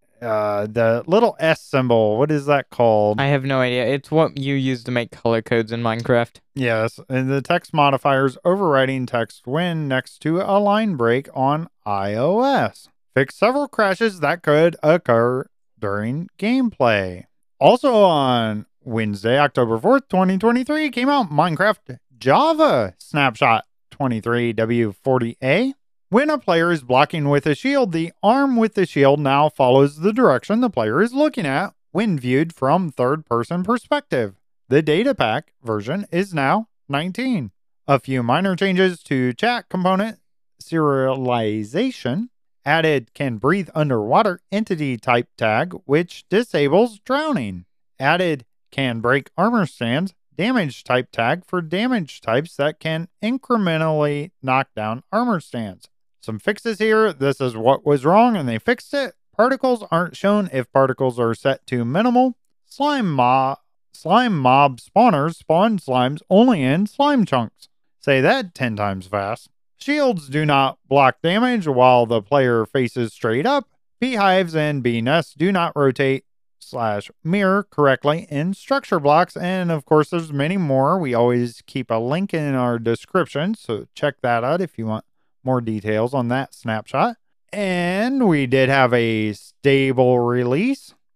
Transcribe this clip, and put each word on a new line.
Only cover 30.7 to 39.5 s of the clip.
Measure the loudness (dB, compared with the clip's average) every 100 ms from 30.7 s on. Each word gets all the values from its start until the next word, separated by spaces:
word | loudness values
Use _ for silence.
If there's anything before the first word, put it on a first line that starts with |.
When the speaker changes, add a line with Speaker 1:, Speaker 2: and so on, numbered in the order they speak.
| -2 -2 0
Speaker 1:
is | 0
looking | 0 -2 -2 -4
at | -2 -4 -10 _
when | -4 -2 -2
viewed | 0 0 0
from | -2 0 0 -2
third-person | -2 -2 -2 -2 -4 -2 -4
perspective. | -2 -4 -2 -4 -2 -4 -4 -8 _ _ 0
The | 0
data | 2 2 0 0
pack | -2 -2 -6 _
version | -6 -4 -4 -8 -4
is | -6 -4
now | -2 0 0 -4 _ -8
nineteen. | -6 -6 -6 -4 -4 -6 -12 _ _ 0
A | 0
few | 0 -4
minor | 0 0 0 -2
changes | 0 2 0 -2
to | -4 -2 0
chat | -2 -2